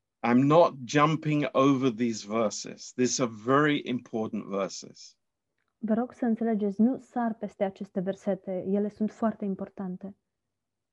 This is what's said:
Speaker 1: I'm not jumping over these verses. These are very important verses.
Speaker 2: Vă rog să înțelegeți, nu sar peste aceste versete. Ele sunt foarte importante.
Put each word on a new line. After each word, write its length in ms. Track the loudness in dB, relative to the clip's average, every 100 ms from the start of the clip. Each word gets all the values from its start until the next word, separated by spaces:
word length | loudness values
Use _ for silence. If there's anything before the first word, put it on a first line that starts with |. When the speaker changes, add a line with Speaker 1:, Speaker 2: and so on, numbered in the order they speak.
| _ _
Speaker 1:
I'm 240 | 2 4 6
not 260 | 6 6 2
jumping 680 | -2 2 4 2 0 0 0
over 380 | 2 4 4 2
these 360 | 0 -2 -4 -4
verses. 680 | -2 -2 -4 -12 -14 -8
These 280 | -2 0 0
are 100 | -4 -4 2
very 360 | 4 4 2 -2
important 600 | -6 -4 -6 -4 -6 -4
verses. 680 | -4 -4 -8 -16 -20 -20 _ _ _ _ _ _ _
Speaker 2:
Vă 160 | -2
rog 180 | -2 -2
să 140 | -4 -2
înțelegeți, 560 | 0 -2 -2 0 2
nu 180 | 2 2
sar 340 | -6 -4 -4
peste 300 | -4 -8 -4
aceste 360 | -4 -4 -8 -6
versete. 640 | -4 -4 -4 -4 -4 -6 -2
Ele 220 | -2 -2
sunt 220 | -2 -4
foarte 340 | -2 -4 -2 -6
importante. 680 | -6 -10 -10 -10 -10 -14 -18 _ _ _ _ _ _ _